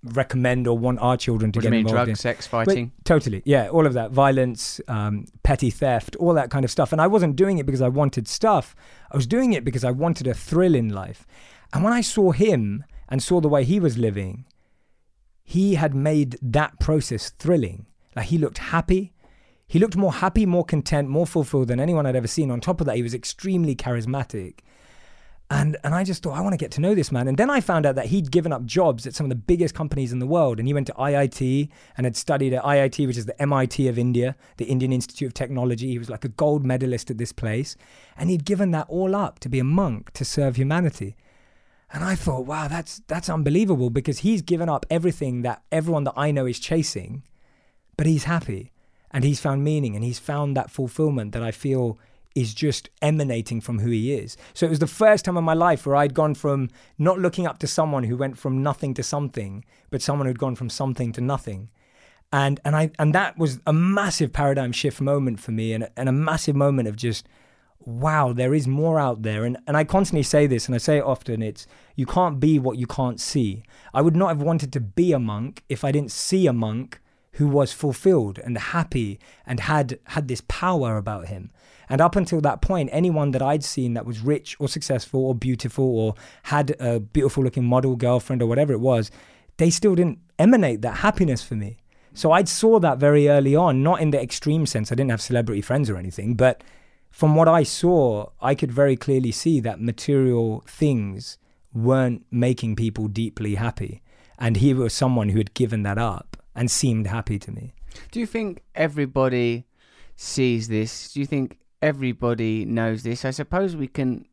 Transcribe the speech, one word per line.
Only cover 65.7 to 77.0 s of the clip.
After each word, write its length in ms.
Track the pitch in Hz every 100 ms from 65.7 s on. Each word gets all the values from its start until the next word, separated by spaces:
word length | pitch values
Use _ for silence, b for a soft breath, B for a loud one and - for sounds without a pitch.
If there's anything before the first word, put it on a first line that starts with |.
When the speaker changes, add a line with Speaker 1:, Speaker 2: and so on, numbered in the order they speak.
Speaker 1:
and, 160 | 110 113 -
and 120 | 131
a 40 |
massive 420 | 131 160 160 -
moment 320 | 143 143 139 113
of 80 |
just, 340 | 107 120 110 - b b b b b
"Wow, 520 | - 117 147 156 135
there 220 | 120 127
is 140 | 151 131
more 320 | 135 160 160
out 220 | 139 117
there." 220 | 110 107
And, 140 | 117 123 -
and 100 | 147
I 60 |
constantly 400 | 151 190 190 160
say 240 | 135 151 147
this, 200 | 120 -
and 80 | 120
I 20 |
say 200 | - 151
it 60 |
often, 380 | 127 127 - 113
it's, 240 | 110 110 - b b -
"You 100 | 127
can't 320 | - 180 139
be 220 | 147 151
what 180 | 131 123
you 80 | 123
can't 340 | - 127 117
see." 440 | - 151 110 98 - B B
I 100 | 135
would 120 | 160
not 140 | 160 190
have 120 | 156
wanted 320 | 143 165 135
to 60 | 135
be 300 | 110 - 175
a 60 | 143
monk 460 | 113 104 123 - _
if 140 | 127
I 80 | 139
didn't 220 | 143 135
see 340 | - - 190 175
a 60 |
monk 480 | 120 110 110 131 -